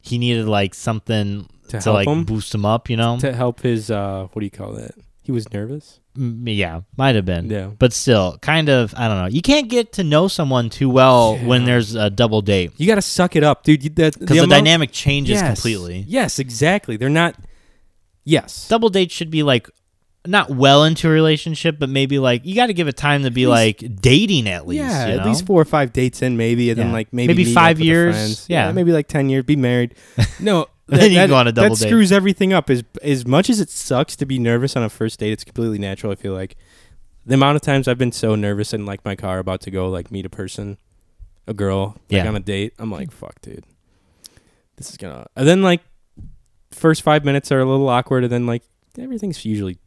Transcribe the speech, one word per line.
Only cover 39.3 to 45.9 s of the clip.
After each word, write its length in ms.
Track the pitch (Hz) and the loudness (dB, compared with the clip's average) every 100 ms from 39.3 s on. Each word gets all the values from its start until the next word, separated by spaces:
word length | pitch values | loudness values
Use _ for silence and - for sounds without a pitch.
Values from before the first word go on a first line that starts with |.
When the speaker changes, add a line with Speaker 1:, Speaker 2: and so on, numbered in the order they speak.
| 92 | -6
Speaker 2:
about 220 | 92 92 | -6 -8
to 80 | - | -8
go, 180 | 95 92 | -6 -6
like, 220 | 92 85 | -6 -10
meet 160 | 98 92 | -12 -12
a 40 | |
person, 480 | - 92 - 101 101 _ _ _ _ - _ - | -12 -14 -12 -12 -14 _ _ _ _ -20 _ -14
a 80 | |
girl, 400 | 104 98 98 98 - _ | -4 -2 -2 -4 -10 _
like, 140 | 98 | -2
Speaker 1:
Yeah. 40 | 95 | 0
Speaker 2:
on 60 | |
a 60 | 104 | -4
date, 320 | 98 98 107 _ | -6 -6 -6 _
I'm 120 | 110 | -10
like, 220 | 87 135 | -10 -12
"Fuck, 280 | - 50 50 | -16 -20 _
dude. 240 | - - _ _ _ _ _ _ - _ _ _ _ _ | -20 -20 _ _ _ _ _ _ -20 _ _ _ _ _
This 140 | - | -20
is 60 | - | -18
gonna," 300 | 95 65 - - | -16 -16 -16 0
and 100 | 139 | 2
then, 160 | 185 | 4
like, 180 | 190 175 _ | 2 0 _